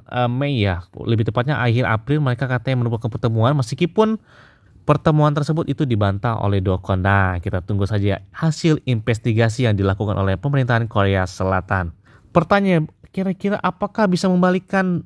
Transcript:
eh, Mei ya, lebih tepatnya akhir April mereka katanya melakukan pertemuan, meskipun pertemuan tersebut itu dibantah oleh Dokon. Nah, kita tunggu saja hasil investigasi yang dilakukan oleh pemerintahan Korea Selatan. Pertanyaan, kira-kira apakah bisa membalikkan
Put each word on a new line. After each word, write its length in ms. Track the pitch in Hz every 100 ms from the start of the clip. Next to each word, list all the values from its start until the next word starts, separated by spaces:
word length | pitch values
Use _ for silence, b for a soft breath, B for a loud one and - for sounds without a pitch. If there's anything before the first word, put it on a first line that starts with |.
| -
eh, 160 | 123 123
Mei 320 | 123 143 131
ya, 240 | 101 87 -
lebih 320 | - - 113 107
tepatnya 320 | 123 127 139
akhir 320 | 120 113 104
April 320 | 110 113 151
mereka 240 | 139 123 127
katanya 400 | 123 - 127 120
melakukan 240 | 113 113
pertemuan, 400 | - 117 113 117 151
meskipun 640 | 120 135 170 - 220 220 b b b b b b -
pertemuan 480 | 147 165 151 151
tersebut 320 | 147 143 160 -
itu 160 | 139
dibantah 560 | 139 107 101 101 120 113
oleh 240 | 98 101
Dokon. 400 | 95 92 - 95
Nah, 400 | 98 98 92 90
kita 240 | 92 92 90
tunggu 240 | 101 98
saja 320 | 107 101 98 -
hasil 480 | - 160 151 170 156 -
investigasi 800 | 113 110 110 123 110 113 110 120
yang 80 |
dilakukan 400 | 101 98 95 104
oleh 240 | 98 98 95
pemerintahan 480 | 143 143 127 117 113
Korea 400 | 107 98 98 90
Selatan. 640 | - 92 92 90 98 85 - b b b
Pertanyaan, 560 | 170 165 202 196 170 156 _ -
kira-kira 480 | - 190 185 202 202
apakah 480 | 185 - 202 - 208
bisa 240 | 180 190
membalikkan 720 | 180 180 185 - 196 185 170